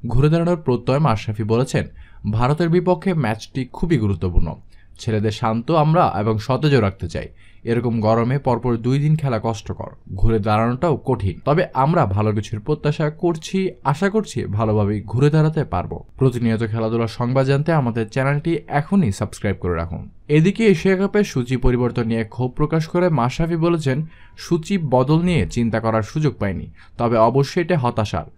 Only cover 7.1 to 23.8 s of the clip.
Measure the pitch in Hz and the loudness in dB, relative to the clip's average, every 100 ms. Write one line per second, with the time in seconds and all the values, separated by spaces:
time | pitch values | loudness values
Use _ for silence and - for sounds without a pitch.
7.1 | 76 - - - - - 117 120 117 107 | -8 -10 -16 -20 -14 -4 -2 0 0 2
8.1 | 113 117 139 131 117 127 117 113 139 147 | 2 2 0 0 -2 0 -2 0 0 2
9.1 | 156 143 113 113 107 - 92 - - - | 2 0 -2 -2 -6 -8 -10 -10 -14 -14
10.1 | 95 107 113 104 107 113 127 175 127 - | 2 2 4 2 2 2 0 0 -2 -2
11.1 | 127 98 - - 151 - 131 135 175 120 | -2 -2 -4 0 0 0 0 2 2 2
12.1 | 98 107 107 104 107 104 151 147 147 185 | 2 0 0 -4 -8 -4 -2 -2 -2 -4
13.1 | 156 175 160 - 190 190 - - 143 196 | -2 -2 -2 -4 -4 -4 -4 -4 0 0
14.1 | 214 208 123 92 101 110 107 101 104 98 | 0 -4 -6 -4 -2 0 2 0 -2 -4
15.1 | 120 143 156 156 156 156 90 92 - - | 2 2 4 2 0 -2 -4 -6 -10 -14
16.1 | - 131 120 117 110 113 110 113 117 113 | 0 0 2 0 0 -2 -2 0 0 -2
17.1 | - 120 131 131 139 147 165 123 113 110 | -2 -2 0 2 0 2 0 0 -2 -4
18.1 | - 135 143 165 170 - 143 151 196 147 | -2 0 0 -2 -4 -2 -4 0 2 2
19.1 | 98 104 - 104 95 92 85 82 85 - | -2 -6 -4 -4 -4 -2 -4 -4 -8 -12
20.1 | - - 151 165 202 226 196 190 190 196 | -18 0 2 4 4 4 4 2 2 0
21.1 | 208 208 - 117 127 127 123 123 123 113 | 0 0 -2 -2 0 2 2 0 -2 -2
22.1 | 113 110 - 127 - 151 160 160 180 180 | -2 -4 -4 -6 -2 -2 0 -2 0 2
23.1 | 156 120 131 165 170 170 170 | 2 0 0 -2 0 0 0